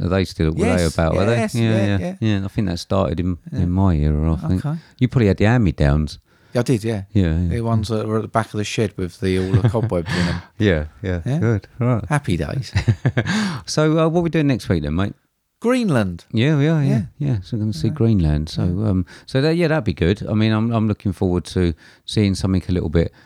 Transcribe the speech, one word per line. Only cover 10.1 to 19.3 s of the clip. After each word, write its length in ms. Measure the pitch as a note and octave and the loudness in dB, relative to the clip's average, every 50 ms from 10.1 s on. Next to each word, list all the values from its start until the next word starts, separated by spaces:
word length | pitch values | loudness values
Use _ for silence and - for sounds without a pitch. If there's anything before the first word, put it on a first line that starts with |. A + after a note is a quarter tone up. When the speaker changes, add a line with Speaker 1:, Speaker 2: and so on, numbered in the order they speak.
| - | -2
Speaker 2:
in 140 | F2+ F2 E2+ | -2 -2 -2
'em. 140 | E2+ F2 - - | -2 -4 -8 -10
Speaker 1:
<laughs> 80 | _ - | _ 0
Yeah, 280 | G#2+ G#2 E2+ D2+ D2+ D2+ - - | 2 2 2 2 0 -4 -8 -10
yeah, 200 | - F#2+ F2+ F2 F2 | -6 -6 -4 -4 -4
Speaker 2:
Yeah. 120 | B2 C3 E3 | -2 -2 0
Speaker 1:
good. 280 | G#2+ A#2 A#2 G2+ - - - - | 0 0 0 -2 -4 -8 -8 -4
Right. 240 | A#2 B2 B2+ G#2+ F2+ F2+ | -2 0 0 0 -2 -2
Speaker 2:
Happy 260 | F#2+ - - - F#2 | -2 -2 -2 -2 -2
days. 380 | D#2+ E2 - - C#3 - - - - - - G#2 - - A2+ - B2 | -2 -2 -4 -4 -6 -6 -4 -4 -2 0 0 0 0 0 -2 -2 -2
Speaker 1:
<laughs> 460 | - - F3+ A3 G#3+ F#3+ E3 A#2+ - | -2 -2 -2 -2 -2 -2 -4 -6 -8
So, 320 | - - - D#3 D#3 D#3 E3 | -6 -2 0 0 2 2 2
uh, 120 | D#3+ E3 | 2 2
what 100 | D#3 F3 | 2 0
are 40 | E3+ | 0
we 60 | E3+ | 0
doing 180 | D3+ E3 D3+ C#3+ | 0 0 2 2
next 200 | C3 G#2 - - | 0 0 0 -2
week 160 | G2+ E2 D2 | -2 -2 0
then, 120 | D2 D2+ | -2 -2
mate? 180 | E2+ G2 G2+ - _ _ _ _ _ _ _ _ _ | 0 -2 -2 -4 _ _ _ _ _ _ _ _ _
Speaker 2:
Greenland. 640 | - A3+ B3+ B3+ A#3+ G3+ D3 A#2+ G#2 F#2 F2 E2+ - _ | -2 0 0 2 2 2 2 2 0 0 -4 -8 -10 _
Speaker 1:
Yeah, 260 | - A2 A#2 D3 D#3+ C#3+ | -2 0 2 2 2 2
we 100 | C#3 D3+ | 2 2
are, 160 | E3 D#3 C#3 | 2 2 2
yeah. 60 | C3+ | 2
Speaker 2:
Yeah. 380 | C#3 B2 G2+ - - - D3 C#3+ B2+ | 2 0 0 -4 -6 -6 -4 -2 -2
Speaker 1:
Yeah, 40 | G2+ F#2 | -2 -4
so 120 | - - | -6 -6
we're 60 | A2 | -4
gonna 120 | G#2 G#2+ G#2 | -4 -4 -2
see 140 | - - A2 | -2 -2 -2
Speaker 2:
Yeah. 40 | - | 0
Speaker 1:
Greenland. 560 | - A2 A#2 A2 G2 E2+ D2+ D2+ D2 D2+ D#2 | 2 2 2 4 4 4 2 2 0 -2 -4
So, 140 | - - - | -4 -2 -2
Speaker 2:
Yeah. 260 | F2 F2 F#2+ G#2+ A2 | -2 0 0 0 0
Speaker 1:
um, 160 | F#2+ F#2 F2+ - - - - | 0 0 -2 -4 -8 -20 -10
so 140 | - | -4